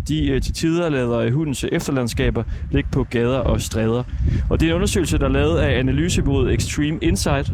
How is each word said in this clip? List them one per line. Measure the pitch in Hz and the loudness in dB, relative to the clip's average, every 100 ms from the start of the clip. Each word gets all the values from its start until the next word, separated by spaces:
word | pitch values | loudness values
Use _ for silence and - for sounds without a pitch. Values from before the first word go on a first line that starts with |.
| - | -2
de, | 156 143 | -2 0
øh, | 131 | 0
til | - | -2
tider | - 160 170 165 | -2 0 0 0
lader, | 139 120 117 | 0 0 0
øh, | 113 | 0
hundens | 143 151 131 - | 0 -2 -4 -2
efterladenskaber | 165 165 135 117 - 123 117 - - - | -2 -2 -2 -2 0 0 0 -4 -6 -2
ligge | 143 - | -2 0
på | 139 | -2
gader | 120 117 120 131 | 0 0 0 0
og | 117 110 | 0 0
stræder. | - 113 110 120 123 - - - - | -2 -2 0 -2 -2 -2 0 0 0
Og | - | 2
det | 160 | 2
er | |
en | 170 | 2
undersøgelse, | 202 196 147 156 | 0 0 0 0
der | 135 | 2
er | |
lavet | 139 147 147 | 2 2 2
af | 147 123 | 2 2
analysebureauet | 131 143 170 185 143 131 113 | 2 2 0 0 2 2 2
Extreme | 117 - - 147 160 | 2 0 -2 -2 0
Insight | 156 190 160 139 143 | 0 0 0 0 0